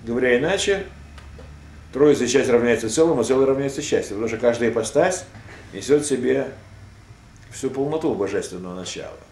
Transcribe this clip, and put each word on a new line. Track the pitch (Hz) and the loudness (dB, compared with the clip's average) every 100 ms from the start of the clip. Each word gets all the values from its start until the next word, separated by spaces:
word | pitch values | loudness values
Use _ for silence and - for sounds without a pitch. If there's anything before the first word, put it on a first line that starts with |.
Говоря | 110 120 127 123 | -4 -2 2 2
иначе, | 156 196 202 196 190 - - - - - - - - - - | 2 0 0 -2 -4 -16 -20 -20 -20 -20 -20 -20 -20 -20 -12
Троица | 131 147 120 120 | 4 4 6 4
часть | 139 127 | 2 4
равняется | 117 120 113 110 | 4 4 0 0
целому, | 131 165 139 | 2 4 4
а | |
целое | 113 131 135 | 2 4 4
равняется | 135 139 139 | 2 -2 -6
части, | 143 - - | -2 -2 -2
потому | 101 113 | -6 -6
что | 113 | 0
каждая | 120 117 117 | 0 2 0
ипостась | 113 113 143 185 185 - - - - - | 0 0 0 0 -2 -10 -20 -20 -20 -16
несёт | 98 113 147 | -12 0 0
в | 143 | 2
себе | 127 127 135 135 - - - - - - - - - - | -2 0 0 -2 -10 -20 -20 -20 -20 -20 -20 -20 -20 -20
всю | - 131 | -8 -6
полноту | 135 143 160 160 | -4 -4 -2 -2
божественного | 101 98 98 - 90 90 | -2 -2 -4 -6 -12 -12
начала. | 92 87 82 76 78 - | -12 -10 -12 -12 -16 -20